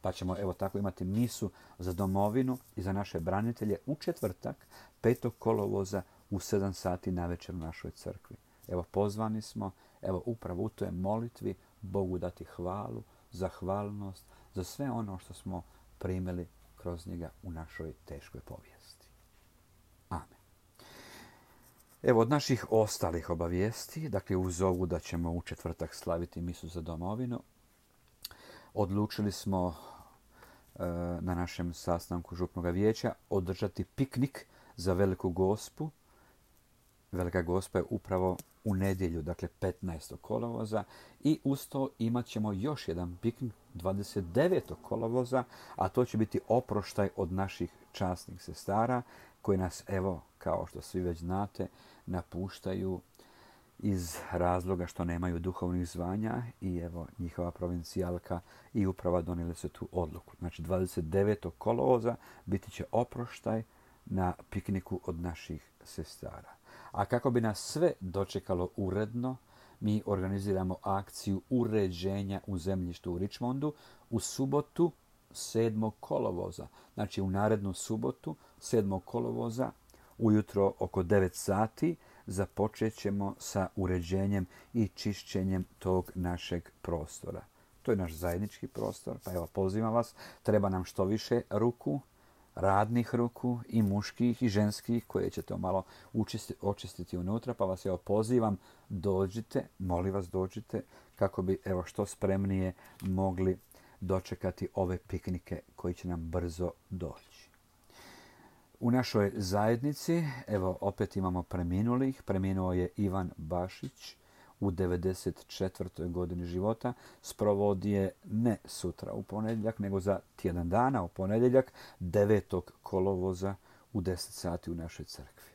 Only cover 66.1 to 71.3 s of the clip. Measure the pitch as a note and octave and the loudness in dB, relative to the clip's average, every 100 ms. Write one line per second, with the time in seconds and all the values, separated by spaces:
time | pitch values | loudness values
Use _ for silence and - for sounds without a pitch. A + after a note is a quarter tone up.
66.1 | - - - - - - - - - G2+ | -10 -14 -14 -18 -20 -20 -20 -12 -4 0
67.1 | B2 C3+ A#2+ A2+ G2+ - D3+ E3+ - F#2 | 2 4 4 2 0 -4 2 2 2 -4
68.1 | F2+ G2 G2 - F2+ F2+ - F#2+ F#2+ A2 | -2 -2 -2 -2 0 0 -2 0 0 -2
69.1 | A#2+ B2+ C3 _ - - - G#2+ G#2 - | -2 -4 -6 _ -20 -20 -4 2 2 2
70.1 | G2 F#2 G2 G2+ F#2+ F#2 F#2 - G2 G2+ | 0 2 0 2 2 2 -2 0 -2 -2
71.1 | - - | -8 -2